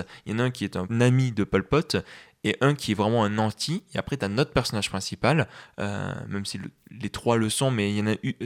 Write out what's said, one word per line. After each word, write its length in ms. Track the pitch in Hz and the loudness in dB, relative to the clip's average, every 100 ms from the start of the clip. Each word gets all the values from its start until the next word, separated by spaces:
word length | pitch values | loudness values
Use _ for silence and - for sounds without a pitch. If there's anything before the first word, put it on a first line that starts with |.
| - - - | -6 -8 -6
Il 60 | |
y 40 | 107 | 0
en 40 | |
a 40 | |
un 80 | 127 | 0
qui 120 | 123 | -2
est 140 | 98 95 | -4 -4
un 240 | 90 113 | -2 2
ami 320 | 123 127 131 | 4 4 2
de 100 | 104 | 0
Pol 240 | 98 101 92 | 0 0 2
Pot, 300 | 143 - 98 - - - _ 101 | 2 2 -2 -4 -12 -20 _ -2
et 100 | - | 2
un 140 | 135 147 | 2 2
qui 180 | - | 0
est 20 | 101 | 0
vraiment 300 | 104 117 104 | 2 4 2
un 120 | 107 | 2
anti, 440 | 107 - - 180 - | 0 0 -4 -6 -6
et 40 | - | -6
après 180 | - 139 | -4 -2
t'as 140 | 98 | -2
notre 220 | 104 151 | 0 0
personnage 360 | - 120 110 - | 0 -2 -2 -4
principal, 600 | 95 - - 110 156 117 - - - | -4 -8 0 2 2 0 -4 -16 -6
euh, 320 | 101 101 95 90 104 | -6 -4 -6 -8 -8
même 160 | 101 101 | -8 -6
si 120 | 95 | -8
le, 120 | 95 - - | -10 -16 -20
les 180 | 107 104 | -10 -8
trois 260 | - - 117 | -4 2 2
le 140 | 110 | 2
sont, 220 | - 135 | 2 0
mais 200 | 117 101 | 2 0
il 60 | 104 | 0
y 40 | |
en 60 | 107 | 0
a 80 | 107 | 0
eu, 120 | 131 - | -2 -6